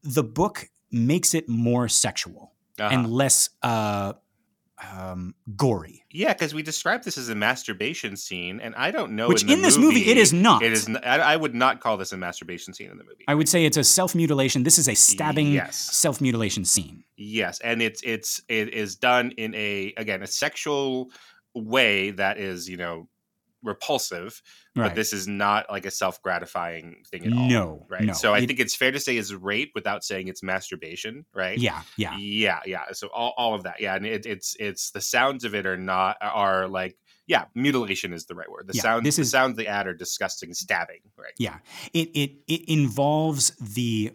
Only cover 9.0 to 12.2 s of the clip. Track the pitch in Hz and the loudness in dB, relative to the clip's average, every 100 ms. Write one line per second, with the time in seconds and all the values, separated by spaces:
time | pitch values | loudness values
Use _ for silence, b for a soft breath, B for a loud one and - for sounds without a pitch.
9 | 185 214 117 214 208 320 381 - 302 247 | -4 -2 2 2 4 4 6 8 6 6
10 | 214 247 190 165 220 127 113 110 104 110 | 6 6 6 6 6 6 4 2 -2 -4
11 | 120 143 151 160 156 120 127 117 123 104 | 0 4 4 2 0 2 2 2 -2 -2
12 | 95 95 | -4 -6